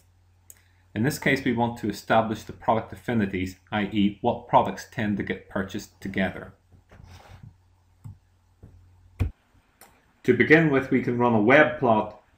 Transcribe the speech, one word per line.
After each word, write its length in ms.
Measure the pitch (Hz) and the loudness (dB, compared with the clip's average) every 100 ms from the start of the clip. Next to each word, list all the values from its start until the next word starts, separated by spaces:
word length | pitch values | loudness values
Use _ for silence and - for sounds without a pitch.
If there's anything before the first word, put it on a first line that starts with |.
| _ _ _ _ _ - _ _ _ 104 | _ _ _ _ _ -20 _ _ _ -4
In 80 | |
this 160 | 120 143 | -4 -2
case, 240 | 151 139 | -2 -2
we 100 | 135 | -2
want 240 | 117 117 117 | -2 -2 -4
to 60 | 110 | -8
establish 540 | 92 - 113 110 107 | -8 0 0 2 -4
the 120 | - | -10
product 380 | - - 113 - | -8 -2 -2 -2
affinities, 680 | - - 120 98 95 90 - _ | -12 -4 -2 -2 -4 -8 -10 _
i 120 | 107 | -6
e 340 | 98 107 101 - | -2 0 0 0
what 260 | 120 113 - | -4 -4 2
products 400 | 131 110 98 - | 2 2 -4 -12
tend 260 | - 107 98 | -6 -4 -4
to 60 | |
get 240 | 95 92 - | -4 -8 -8
purchased 540 | 101 92 107 - _ | -8 -6 -8 -12 _
together. 520 | 101 101 95 - - - _ - _ - - - - - - - _ _ _ _ - - _ _ _ _ - - - _ _ _ - - _ _ _ _ - _ _ _ | -10 -4 -4 -6 -16 -20 _ -20 _ -20 -20 -20 -20 -20 -20 -20 _ _ _ _ -20 -20 _ _ _ _ -20 -20 -20 _ _ _ -8 -8 _ _ _ _ -20 _ _ _
To 100 | - 120 | 0 2
begin 360 | 113 156 160 | 6 6 6
with, 180 | 135 131 | 2 0
we 140 | 131 | -2
can 160 | 120 120 | 0 0
run 160 | 120 113 | 2 4
a 40 | |
web 380 | 104 143 151 - | 6 6 4 2
plot, 380 | 127 110 104 - _ | 0 0 0 -10 _